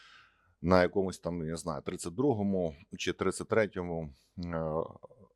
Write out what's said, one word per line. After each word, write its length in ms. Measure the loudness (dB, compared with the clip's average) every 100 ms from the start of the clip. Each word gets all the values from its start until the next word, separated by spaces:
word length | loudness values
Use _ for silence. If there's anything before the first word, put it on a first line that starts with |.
| -20 -20 -20 _ _ _
на 200 | 6 6
якомусь 360 | 6 4 -2 -2
там, 300 | -6 -4 -4
я 80 | -6
знаю, 260 | -6 -6
тридцять 320 | -6 -8 -6
другому 600 | 0 0 2 2 0 -2 -4 -14 -6
чи 140 | -4
тридцять 360 | -2 -2 -2 0
третьому, 640 | 2 2 0 -4 -4 -6 -10 _ -8
е, 440 | -4 -2 -2 -2 -4 -8 -20 -20 -20